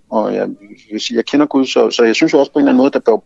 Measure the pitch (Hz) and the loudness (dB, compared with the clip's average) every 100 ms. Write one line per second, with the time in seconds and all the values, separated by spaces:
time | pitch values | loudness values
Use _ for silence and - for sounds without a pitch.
0 | _ 113 104 101 101 - 101 104 _ 107 | _ -4 -2 -4 -6 -8 -18 -20 _ -10
1 | - 117 - 143 147 139 131 - 113 - | -6 -4 -2 0 0 0 0 0 0 2
2 | 117 110 160 156 139 147 143 127 139 135 | 0 2 2 2 0 0 2 2 2 0
3 | - 107 | 0 -2